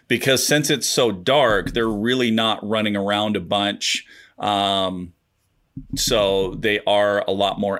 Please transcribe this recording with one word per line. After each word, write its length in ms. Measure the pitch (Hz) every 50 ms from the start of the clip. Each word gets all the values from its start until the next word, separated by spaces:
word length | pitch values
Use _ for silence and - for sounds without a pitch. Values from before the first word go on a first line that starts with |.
| _
because 400 | - 120 110 - 139 135 123 -
since 240 | - 147 151 151 151
it's 180 | 156 123 - -
so 240 | - 151 127 113
dark, 600 | 104 90 87 127 131 151 135 117 107 98 87 90
they're 140 | 87 120 113
really 440 | 113 107 101 107 120 127 131 123 117
not 360 | 110 110 113 110 107 - -
running 300 | 101 110 110 107 107 104
around 400 | 101 98 101 104 104 107 107 104
a 40 | 98
bunch. 640 | 87 82 101 101 101 101 101 - - - - - - - - - - - _ -
Um, 760 | 107 104 104 101 101 98 98 98 95 92 92 90 90 87 - _ _ _ _ _ _ _ _ _ _ _ - - - - -
so 580 | 131 - - 127 110 101 98 98 98 95 90 -
they 260 | - - 107 104 101 -
are 360 | 98 101 104 104 104 101 101 - -
a 40 |
lot 280 | 98 98 98 98 98 104
more 180 | 101 101 98